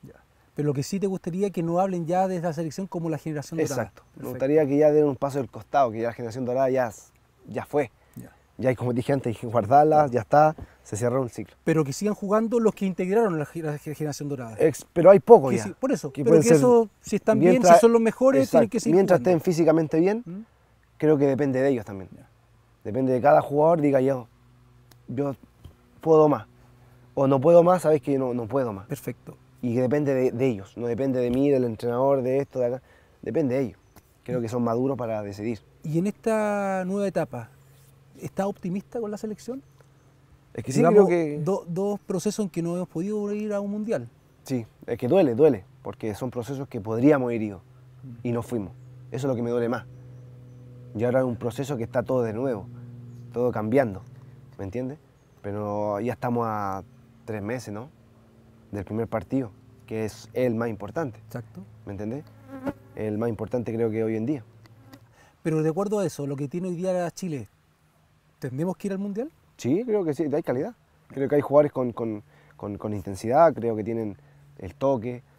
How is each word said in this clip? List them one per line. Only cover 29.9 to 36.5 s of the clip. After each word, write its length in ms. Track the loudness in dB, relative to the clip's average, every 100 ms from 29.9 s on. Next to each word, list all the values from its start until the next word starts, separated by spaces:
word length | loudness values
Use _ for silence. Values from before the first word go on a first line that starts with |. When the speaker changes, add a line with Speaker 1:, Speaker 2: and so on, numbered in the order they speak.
| 0 0
Speaker 2:
de, 160 | 0 0
de 160 | 0 -2
ellos, 300 | -2 -8 -8
no 100 | -6
depende 320 | -2 -2 -2
de 100 | 0
mí, 200 | 0 2
del 140 | 2
entrenador, 580 | 0 -4 -4 0 2 2
de 160 | 0 -2
esto, 220 | -2 -4
de 60 | -4
acá. 160 | -4 -10 _ _ _
Depende 340 | -6 -2 0 -2
de 40 |
ellos. 160 | -4 -8 _ _ _ _
Creo 180 | -8 -6
que 80 | -4
son 140 | -4
maduros 340 | -2 0 -2 -4
para 240 | -6 -6
decidir. 380 | -8 -8 -8 -8 _ _
Speaker 1:
¿Y 160 | -6 -4
en 80 | -4
esta 760 | -4 -4 -2 -2